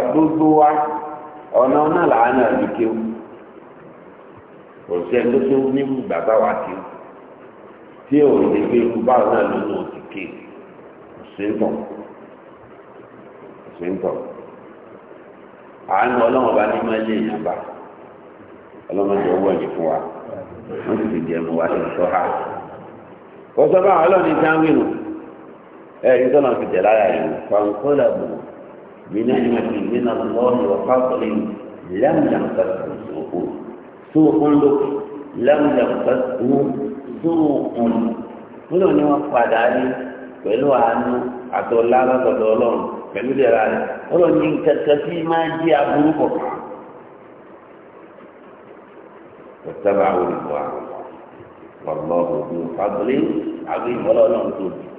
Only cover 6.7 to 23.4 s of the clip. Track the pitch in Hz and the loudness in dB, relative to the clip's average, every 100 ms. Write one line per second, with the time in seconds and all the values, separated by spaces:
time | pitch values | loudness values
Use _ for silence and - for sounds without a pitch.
6.7 | 92 92 - - - - - - - - | -10 -12 -16 -20 -20 -20 -20 -20 -20 -20
7.7 | - - - - 143 139 107 - 104 - | -20 -20 -20 0 4 6 4 2 2 2
8.7 | 120 117 113 117 123 - 110 101 - 107 | 2 2 0 2 4 4 2 0 -2 -4
9.7 | - - - - 98 87 - - - - | -6 -8 -12 -14 -12 -12 -14 -20 -20 -20
10.7 | - - - - - - - 101 113 98 | -20 -20 -20 -20 -20 -20 -6 -4 -2 -2
11.7 | 76 - - - - - - - - - | -2 -8 -12 -16 -18 -20 -20 -20 -20 -20
12.7 | - - - - - - - - - - | -20 -20 -20 -20 -20 -20 -20 -20 -20 -20
13.7 | - 87 95 90 - - - - - - | -10 -6 -4 -4 -6 -8 -14 -18 -20 -20
14.7 | - - - - - - - - - - | -20 -20 -20 -20 -20 -20 -20 -20 -20 -20
15.7 | - - 95 120 123 117 131 120 110 107 | -20 -4 0 2 2 2 4 2 2 2
16.7 | 113 113 110 107 110 107 104 104 90 - | 0 -2 -2 -2 -2 -2 -4 -4 -6 -10
17.7 | - - - - - - - - - - | -16 -18 -20 -20 -20 -20 -20 -20 -20 -20
18.7 | - - 90 101 101 90 90 95 87 - | -20 -6 -2 0 0 2 2 2 0 -2
19.7 | 90 80 73 - - - - - - - | -4 -2 -2 -4 -12 -14 -14 -14 -16 -12
20.7 | - 87 107 80 82 80 82 82 82 85 | -10 -4 -2 -2 -4 -4 -4 -2 -2 0
21.7 | 85 82 - 90 90 - - - - - | -2 -4 -2 0 0 0 -4 -6 -10 -14
22.7 | - - - - - - - | -16 -18 -20 -20 -20 -20 -20